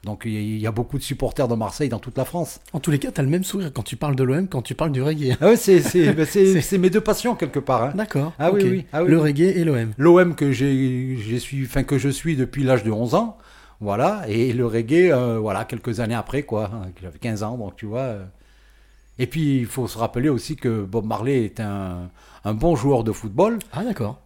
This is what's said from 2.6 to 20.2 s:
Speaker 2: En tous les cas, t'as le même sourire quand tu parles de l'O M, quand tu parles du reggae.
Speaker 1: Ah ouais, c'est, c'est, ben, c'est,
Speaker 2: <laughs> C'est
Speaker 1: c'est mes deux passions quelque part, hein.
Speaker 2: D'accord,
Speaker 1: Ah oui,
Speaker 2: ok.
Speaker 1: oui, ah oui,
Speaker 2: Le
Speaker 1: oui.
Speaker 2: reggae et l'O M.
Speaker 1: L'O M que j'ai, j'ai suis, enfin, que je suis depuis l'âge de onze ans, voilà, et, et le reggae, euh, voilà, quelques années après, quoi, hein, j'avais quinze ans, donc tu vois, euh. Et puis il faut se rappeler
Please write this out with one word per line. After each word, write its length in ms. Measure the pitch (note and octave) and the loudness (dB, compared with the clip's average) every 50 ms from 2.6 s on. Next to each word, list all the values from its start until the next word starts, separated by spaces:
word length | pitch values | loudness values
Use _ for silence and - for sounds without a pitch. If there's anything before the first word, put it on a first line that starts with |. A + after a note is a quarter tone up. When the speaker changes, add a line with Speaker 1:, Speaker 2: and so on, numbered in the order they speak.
| _ - - | _ -10 -8
Speaker 2:
En 60 | C#3+ | -4
tous 120 | - - | -2 0
les 80 | D3 C#3 | 0 0
cas, 100 | C#3+ C4 | 0 -2
t'as 140 | - - C#3 | -2 -2 0
le 60 | C3 | 0
même 160 | D3+ F3+ F#3 | 0 0 -2
sourire 260 | - - G3+ F#3+ D3+ C3+ | -2 -4 -6 -6 -6 -6
quand 80 | - | -8
tu 140 | A2 - - | -8 -8 -8
parles 200 | - - D3 C#3 | -6 -2 -2 0
de 80 | B2+ C3 | 0 2
l'O 120 | B2+ C3 | 2 2
M, 120 | D#3+ F#3+ F#3 | 0 0 -2
quand 140 | - F#3 | -4 -6
tu 140 | A2+ - C3 | -6 -6 -4
parles 160 | - D#3+ E3 | -4 -2 -2
du 100 | C#3+ B2+ | 0 0
reggae. 360 | C3 D3 D#3+ D3+ D3 B2+ B2 - | 0 0 -2 0 0 0 0 4
Speaker 1:
Ah 60 | D3+ F#3 | 6 6
ouais, 80 | A#3 | 6
c'est, 260 | A3+ - G3 F#3+ F3 | 6 6 6 6 6
c'est, 320 | C#3+ - - F3+ E3 D3 D3 | 6 4 4 4 4 4 4
ben, 120 | D3+ D#3+ | 2 0
c'est, 200 | D3+ - G#3 F#3+ | 0 4 6 6
Speaker 2:
<laughs> 80 | F#3+ F#3+ | 6 6
C'est 80 | E3+ | 4
Speaker 1:
c'est 160 | - - G3 F#3+ | 2 2 0 2
mes 140 | F3+ F#3 | 4 4
deux 100 | E3+ G#3+ | 4 2
passions 320 | G#3 - G#3 G3+ - A#3+ A#3 | 2 2 -2 0 0 -2 -2
quelque 220 | - F3 C#3+ - C#3+ | -2 -4 -2 -2 -4
part, 260 | C3+ - C3 A#2 A2+ | -2 0 0 0 0
hein. 100 | C3+ D3+ | 0 -2
Speaker 2:
D'accord, 380 | F#3+ A3 - - C#3+ C#3 D#3+ E3 - | -4 -6 -2 -2 -2 -2 -2 -4 0
Speaker 1:
Ah 140 | C#3+ E3+ | 0 2
oui, 100 | F#3+ G3+ | 2 4
Speaker 2:
ok. 60 | G3 F#3 | 4 2
Speaker 1:
oui, 160 | F#3 F#3+ D3 - - | 2 0 -4 -4 -2
ah 100 | D3+ E3+ | 0 4
oui, 60 | F3+ | 4
Speaker 2:
Le 60 | E3 | 4
Speaker 1:
oui. 80 | E3 D3+ | 6 4
Speaker 2:
reggae 340 | D3+ D3 C#3 E3+ F#3+ F#3 F3+ | 4 2 4 2 2 4 2
et 60 | E3+ | 2
l'O 120 | E3 C#3+ | 2 2
M. 180 | A#2+ A2+ A2+ G#2+ - | 0 0 -2 -2 2
Speaker 1:
L'O 220 | C3+ E3+ F3 F3+ | 6 8 8 8
M 160 | F3+ F3 D#3 | 8 4 2
que 160 | - D3 C#3+ | 0 0 0
j'ai, 680 | C3+ A2+ C3+ C#3+ C3+ C3 C3+ C3 B2+ B2+ B2+ C3 C3 B2 | 2 2 2 2 2 2 2 0 0 -2 -4 -4 -6 -6
j'ai 220 | G#2 G#2+ A#2 B2 | -4 -4 -4 -4
suis, 260 | - - C#3 C#3 C3+ | -6 -6 -6 -6 -6
enfin, 160 | A#2 - C#3 C3 | -2 -2 -2 0
que 140 | - D3 C3+ | 0 0 0
je 120 | C3 C#3 | 0 0
suis 260 | C3+ - - E3 D#3+ | -2 -2 -2 -2 0
depuis 280 | C3 B2+ A#2+ - C#3 C#3 | 0 -2 -2 -2 -2 2
l'âge 200 | B2+ C3 B2 G2+ | 2 2 2 2
de 80 | A2+ | 0
onze 240 | A2 G#2+ A#2 A#2+ A2+ | -2 -2 -2 0 2
ans, 220 | F3+ A#3 A3+ G#3 - - - - - - - - _ | 0 0 0 -6 -12 -20 -20 -20 -20 -20 -20 -18 _
voilà, 440 | G#2 G2+ G2 G#2 C3+ F3 G#3 G#3 F3 A2+ | -4 -4 0 2 2 0 0 -2 -4 -2
et, 220 | G#2 A2+ A#2+ C3 | 0 0 2 2
et 40 | A2+ | 2
le 140 | B2 B2+ A#2 | 0 -2 0
reggae, 420 | G#2+ A#2 A2+ A2 D3 E3+ F#3 F3+ | 0 -2 -2 2 4 4 4 6
euh, 280 | D3+ B2+ B2 A#2+ A2+ A2+ | 4 2 2 0 0 -2
voilà, 240 | G#2+ G#2+ G2 F#2+ A2 | -2 -2 -2 -4 -4
quelques 340 | - - A#2 - B2+ A2+ G2 | -6 -10 -8 -6 -6 -4 -4
années 120 | A#2+ A2 A#2 | -4 -4 -4
après, 300 | A#2 G2+ - - C#3 C#3+ | -4 -6 -4 -6 -6 -4
quoi, 260 | - A#2 G#2 A2 G2 | -4 -4 -4 -4 -6
hein, 200 | A2+ A2+ F#2+ F#2 E2+ - | -8 -10 -12 -12 -14 -16
j'avais 160 | F#2+ F#2 D#2+ - | -18 -18 -16 -10
quinze 240 | - A#2+ A2 G2 | -8 -6 -6 -4
ans, 160 | G#2 G#2+ A#2+ B2 | -6 -6 -8 -8
donc 180 | A2 F#2+ - - | -10 -12 -12 -12
tu 100 | - G#2 | -12 -8
vois, 140 | G#2+ B2 | -6 -6
euh. 240 | C3+ C3 A2 G2+ F#2+ F#2+ - _ _ _ _ _ _ _ _ - _ _ _ _ _ _ _ - | -6 -6 -6 -10 -12 -16 -18 _ _ _ _ _ _ _ _ -20 _ _ _ _ _ _ _ -6
Et 80 | C3 C3 | -6 -4
puis 320 | - D#3+ D#3 D3 C#3 C3 | -2 -2 0 0 2 0
il 80 | A#2+ A2 | 0 -2
faut 200 | - C3+ B2 G2+ | -4 -6 -6 -6
se 80 | - A2 | -4 -4
rappeler 280 | A2+ A2 - A#2+ | -4 -2 -2 0